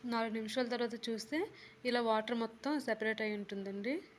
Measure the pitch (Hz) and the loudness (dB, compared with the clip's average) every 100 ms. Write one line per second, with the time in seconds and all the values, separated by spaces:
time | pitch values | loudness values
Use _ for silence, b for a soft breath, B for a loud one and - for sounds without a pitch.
0 | 247 233 226 226 220 262 247 240 233 233 | 0 0 0 -2 -2 0 0 2 0 -2
1 | 233 226 - 302 427 B B B 247 240 | -4 -4 0 0 0 B B B 2 2
2 | 226 220 220 240 226 226 269 302 247 220 | 4 4 4 0 0 -2 0 0 2 2
3 | 220 220 214 208 202 196 196 196 214 311 | 2 2 0 -2 -4 -4 -4 -4 -2 -2
4 | - | -4